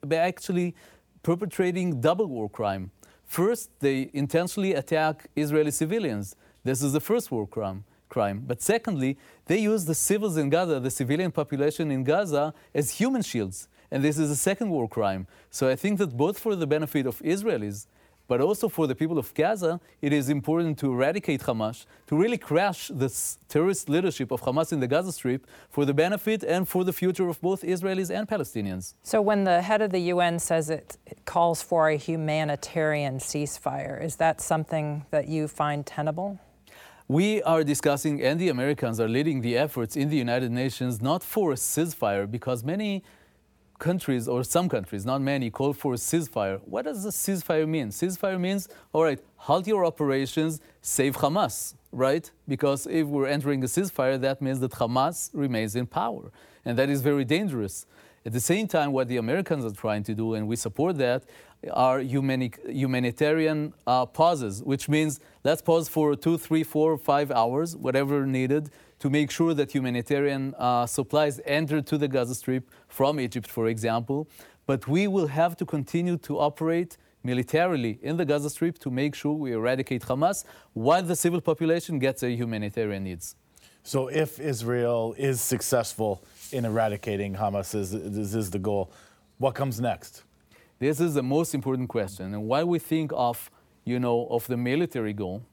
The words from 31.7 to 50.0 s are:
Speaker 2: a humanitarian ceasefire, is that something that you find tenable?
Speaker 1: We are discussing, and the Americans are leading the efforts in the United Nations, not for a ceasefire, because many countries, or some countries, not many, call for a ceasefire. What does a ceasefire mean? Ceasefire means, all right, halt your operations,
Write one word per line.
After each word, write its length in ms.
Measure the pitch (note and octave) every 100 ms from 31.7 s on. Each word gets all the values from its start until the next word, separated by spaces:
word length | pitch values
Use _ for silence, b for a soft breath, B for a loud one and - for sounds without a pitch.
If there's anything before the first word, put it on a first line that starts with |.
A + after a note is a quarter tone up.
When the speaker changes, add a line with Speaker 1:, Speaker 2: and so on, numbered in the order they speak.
| E3+ D#3
Speaker 2:
a 60 | D#3
humanitarian 1200 | C#3+ E3 D#3 D3+ D3+ C#3+ - - D#3 D3+ C#3+ C3
ceasefire, 840 | - D3+ D3 - - C3+ C#3+ C#3
is 180 | E3 -
that 240 | E3 D#3
something 680 | - D#3+ D#3 D#3+ D3+ D3 D3
that 180 | D3+ C#3+
you 200 | D#3 D3+
find 360 | - D3 D3
tenable? 560 | C#3+ - D3+ D#3 G3 F#3+ - _ _ B B B B
Speaker 1:
We 340 | C#3+ G3+ G#3+
are 220 | D3 E3
discussing, 580 | D3+ C#3+ D3+ C#3+ D#3 D3
and 180 | B2+ D#3+
the 100 | F3+
Americans 500 | B2 C3+ D3 B2 A2+
are 100 | A2+
leading 320 | A#2 D3+ C#3
the 160 | A#2+ A#2+
efforts 380 | D3 C3+ A2+ -
in 140 | C#3+
the 80 | D3
United 340 | A#2+ A#2+ B2+
Nations, 500 | A#2+ C3 A#2+ B2+ A2+
not 220 | B2 E3+
for 300 | - - F#3
a 20 | C3
ceasefire, 760 | - - E3 D#3 G#2+ G2+ G2+
because 340 | A#2 - B2
many 400 | A#2+ F#3+ G#3+ G3 b b b b b _ _ _
countries, 480 | D#3+ F3+ - B2+ A#2
or 160 | B2+
some 240 | B2+ E3+ F3+
countries, 380 | B2+ G2 G2+ G2+
not 160 | C3+
many, 280 | C3+ C#3 A#2+
call 220 | - C#3
for 220 | C#3+ D3
a 20 | B2
ceasefire. 640 | - E3 D#3 - G2 G2 -
What 180 | G2
does 220 | D4 B3+ G3+
a 60 |
ceasefire 540 | - - F#3+ - D#3+ D#3
mean? 260 | D#3+ A#2
Ceasefire 460 | G2 F3 F#3 G3+ F#3+
means, 300 | F3+ G3 F#3 B B
all 140 | D#3 D#3+
right, 160 | C3+ - _
halt 300 | - D#3+ F#3+
your 180 | G#3+ F3
operations, 720 | D#3+